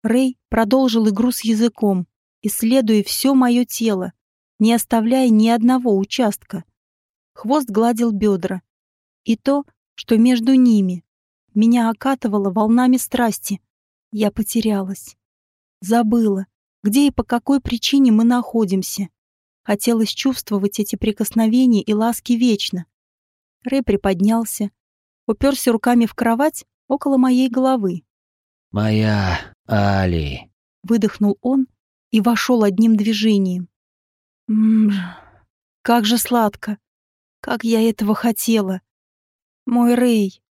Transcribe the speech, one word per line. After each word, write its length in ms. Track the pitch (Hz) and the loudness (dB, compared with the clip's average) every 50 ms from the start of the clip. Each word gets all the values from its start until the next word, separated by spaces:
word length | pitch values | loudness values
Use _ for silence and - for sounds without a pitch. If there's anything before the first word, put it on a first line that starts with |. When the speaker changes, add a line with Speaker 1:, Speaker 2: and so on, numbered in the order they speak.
Speaker 1:
Рэй 380 | - 220 226 254 269 262 254 _ _ _ | -2 0 0 2 0 0 -2 _ _ _
продолжил 580 | - 226 226 208 262 269 269 254 220 226 220 220 | -2 -2 0 2 2 2 2 2 0 2 0 0
игру 220 | 202 196 226 254 | 0 0 -2 -2
с 100 | 240 - | -2 -2
языком, 680 | - 220 226 214 233 240 _ - 220 202 196 185 170 _ _ _ _ _ _ _ | -2 -2 0 0 0 -2 _ 0 -2 0 0 -2 -4 _ _ _ _ _ _ _
исследуя 640 | - 214 - - 226 226 254 269 240 214 220 208 202 | -6 -6 -4 -2 0 2 2 2 2 2 2 0 0
все 320 | - - - - 269 277 | -2 -6 -2 0 2 2
мое 300 | 262 254 247 240 240 247 | 4 2 2 2 0 -2
тело, 480 | - - - 226 220 202 185 180 180 _ _ _ _ _ _ _ _ _ | -4 -4 -4 -2 -2 -2 -4 -6 -10 _ _ _ _ _ _ _ _ _
не 160 | _ 214 220 233 | _ 2 2 2
оставляя 560 | 233 - _ - 226 220 233 247 262 262 247 | 0 0 _ -2 0 0 0 0 2 2 4
ни 180 | 220 214 220 | 4 4 4
одного 480 | 226 233 233 220 240 254 254 247 247 202 | 2 2 2 2 2 2 2 0 0 0
участка. 680 | 196 196 - - - 247 208 202 - _ _ - 175 165 _ _ _ _ _ _ _ _ _ _ _ _ _ _ | 0 -2 -4 -2 -2 -2 -2 -2 -6 _ _ -14 -14 -14 _ _ _ _ _ _ _ _ _ _ _ _ _ _
Хвост 340 | - - 208 269 302 269 233 | -12 -4 -2 -2 -2 -2 -2
гладил 420 | 196 214 226 233 247 214 240 233 | -2 0 0 0 0 0 -2 -2
бедра. 520 | 208 196 208 208 196 180 170 185 190 180 _ _ _ _ _ _ _ _ _ _ _ _ _ | -2 0 0 0 0 0 -4 -6 -8 -8 _ _ _ _ _ _ _ _ _ _ _ _ _
И 100 | - 226 | -4 -4
то, 260 | - _ 269 277 285 285 _ _ _ _ _ _ | -2 _ 0 0 0 -2 _ _ _ _ _ _
что 240 | - - - 233 | -20 -2 0 2
между 380 | 214 226 247 254 233 226 254 269 | 4 4 4 2 2 2 2 4
ними. 480 | 262 254 247 220 208 190 185 180 175 _ _ _ _ _ _ _ _ _ _ _ | 4 6 6 4 4 2 0 -4 -8 _ _ _ _ _ _ _ _ _ _ _
Меня 360 | 208 214 233 240 240 226 226 | 0 2 2 2 2 0 -2
окатывало 600 | 226 _ - 262 277 262 - 226 196 208 196 196 | -4 _ -4 -4 -4 -2 -4 -2 -2 -2 -2 -2
волнами 460 | 180 220 208 220 233 247 254 254 254 | 0 0 0 2 2 2 4 2 2
страсти. 640 | 247 - - - 247 240 226 196 - - - 202 - _ _ _ _ _ _ _ _ _ _ - | 0 -2 -4 -2 -2 -2 -2 -2 -6 -8 -8 -8 -8 _ _ _ _ _ _ _ _ _ _ -6
Я 180 | 208 214 208 | -2 -2 -2
потерялась. 840 | 202 - 208 - - 233 214 220 208 196 190 185 196 - - - - _ _ _ _ _ _ _ _ _ _ _ _ _ | -2 -4 -6 -2 -2 -2 0 0 -2 -2 -4 -6 -10 -12 -14 -20 -20 _ _ _ _ _ _ _ _ _ _ _ _ _
Забыла, 640 | - 185 226 240 240 214 240 233 226 214 196 190 196 _ _ _ _ _ _ _ | -4 0 0 2 2 2 2 2 2 0 0 -2 -6 _ _ _ _ _ _ _
где 260 | - 214 208 277 285 | -4 0 2 2 2
и 40 | 277 | 2
по 120 | - - - | 0 -2 -4
какой 360 | _ 240 240 _ - 277 277 | _ -4 -4 _ 0 -2 -2
причине 520 | _ - 240 233 - - - 277 269 247 220 | _ -4 -8 -6 -4 0 2 4 4 4 4
мы 100 | 214 226 | 4 4
находимся. 840 | 233 247 247 240 - - 226 220 180 190 190 180 - - - 202 - _ _ _ _ _ _ _ _ _ _ _ | 4 2 0 -2 -2 -2 -2 0 0 -2 -4 -4 -6 -8 -8 -8 -10 _ _ _ _ _ _ _ _ _ _ _
Хотелось 460 | - 208 208 - 240 233 220 226 - | -4 -4 -2 0 0 0 0 0 -2
чувствовать 680 | - - - 269 254 - - - 208 196 196 202 - - | -4 -4 -2 -4 -4 -4 -6 -4 -4 -2 -2 -2 -2 -4
эти 160 | 208 - - | -4 -4 -4
прикосновения 840 | - - 214 208 - 208 - - 233 226 220 220 254 262 254 233 202 | -4 -4 -4 -2 -4 -6 -2 0 0 0 2 2 4 4 4 2 2
и 120 | - - 214 | 0 0 -2
ласки 400 | 214 220 233 233 - _ - 240 | 0 0 -2 -4 -6 _ -4 -2
вечно. 520 | 226 247 247 214 196 - - - 180 170 _ _ _ _ _ _ _ _ _ _ _ _ _ _ _ _ | 0 2 0 0 0 -4 -8 -8 -10 -10 _ _ _ _ _ _ _ _ _ _ _ _ _ _ _ _
Рэй 200 | 247 269 277 254 | -4 -4 -2 0
приподнялся, 880 | - 202 196 - 196 190 170 196 208 226 233 226 - - - 208 202 _ _ _ _ _ _ _ _ _ _ _ | 0 -2 0 0 -2 -2 0 0 0 0 0 -2 -6 -6 -8 -8 -8 _ _ _ _ _ _ _ _ _ _ _
уперся 460 | - 220 _ 269 277 285 - - 247 226 | -6 -4 _ 0 0 0 0 0 0 0
руками 320 | 220 - 240 240 240 233 | 0 0 2 2 2 2
в 100 | 214 - | 0 -2
кровать 500 | - 226 226 226 233 285 311 - - - _ _ _ _ | -4 -2 -2 0 0 -2 -2 -2 -6 -20 _ _ _ _
около 300 | _ 269 285 - 277 269 | _ -6 -4 -2 0 2
моей 320 | 262 254 254 254 247 262 262 | 2 2 2 2 2 0 0
головы. 540 | 240 262 254 262 262 247 202 185 175 170 _ _ _ _ _ _ _ _ _ _ _ _ _ _ | 0 0 0 0 0 0 -2 -4 -4 -6 _ _ _ _ _ _ _ _ _ _ _ _ _ _
Speaker 2:
«Моя 840 | - 104 107 110 107 107 110 107 107 104 98 92 87 - - - _ _ _ | -4 -2 0 0 0 2 2 0 0 0 -2 -2 -4 -4 -8 -14 _ _ _
Али», 840 | - 113 104 101 101 98 98 95 90 87 82 76 71 67 - - _ _ _ _ _ _ _ - | -4 -2 0 0 0 0 0 0 0 -2 -2 -4 -6 -8 -12 -14 _ _ _ _ _ _ _ -4
Speaker 1:
выдохнул 540 | - 233 226 202 208 - - 208 202 196 _ | -2 -2 0 0 -2 -2 -2 -2 -2 -2 _
он 260 | - 247 262 269 262 _ _ _ _ _ _ _ _ _ | -4 -2 0 0 -2 _ _ _ _ _ _ _ _ _
и 100 | - 220 | -2 0
вошел 420 | 190 240 233 208 - - 254 233 214 | 0 0 0 0 0 0 0 2 2
одним 320 | 202 190 190 226 226 220 | 0 2 2 2 2 2
движением. 720 | 208 208 220 220 202 214 220 214 196 190 185 180 180 175 _ _ _ _ _ _ _ _ _ _ _ _ _ _ _ _ | 2 0 -2 -2 0 0 0 2 2 0 -2 -4 -8 -10 _ _ _ _ _ _ _ _ _ _ _ _ _ _ _ _
«М, 440 | - 214 220 220 220 220 220 214 208 202 196 180 175 180 - - - _ _ _ _ _ _ _ _ _ _ | -2 0 2 2 4 4 4 2 2 0 -2 -6 -8 -14 -20 -20 -20 _ _ _ _ _ _ _ _ _ _
как 240 | _ - 233 240 208 | _ 0 0 2 2
же 120 | 208 240 | 0 -2
сладко! 600 | 233 - - 240 240 220 208 - - - 214 208 _ _ _ _ _ _ _ _ _ _ _ _ _ | -2 -2 -2 0 0 0 0 -2 -6 -10 -10 -10 _ _ _ _ _ _ _ _ _ _ _ _ _
Как 240 | - - 240 220 - | -8 -8 -8 -4 -2
я 160 | 226 226 220 | 0 0 2
этого 340 | 220 226 214 - 214 202 220 | 2 0 0 -2 -2 -2 -2
хотела! 640 | - - 240 226 - - - 226 220 202 190 190 185 _ _ _ _ _ _ _ _ _ _ _ _ _ _ _ _ _ | 0 -2 -4 -4 -2 -2 0 0 0 0 -4 -6 -8 _ _ _ _ _ _ _ _ _ _ _ _ _ _ _ _ _
Мой 300 | - 233 240 240 240 240 | -2 0 2 2 2 2
Рэй!» 460 | 240 247 247 233 220 202 190 - _ _ _ | 2 2 2 2 0 0 -2 -6 _ _ _